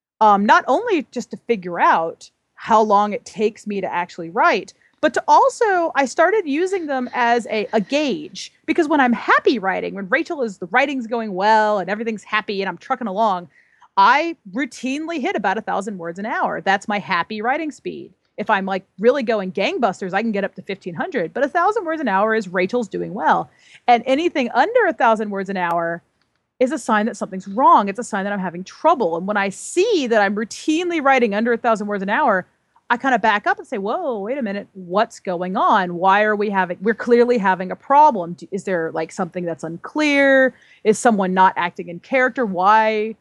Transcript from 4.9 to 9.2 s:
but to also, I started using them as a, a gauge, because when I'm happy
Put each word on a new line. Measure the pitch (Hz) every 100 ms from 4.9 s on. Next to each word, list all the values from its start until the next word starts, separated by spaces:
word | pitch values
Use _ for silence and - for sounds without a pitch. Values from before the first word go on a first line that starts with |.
| -
but | 302
to | - -
also, | 311 508 - 440 370 330
I | 269 262
started | - 330 440 320
using | 285 370 392 302
them | 262 247
as | 247 233 240 -
a, | 220 196
a | 220
gauge, | 190 277 294 170 151 185 - _ -
because | 320 294
when | 311
I'm | 247
happy | 220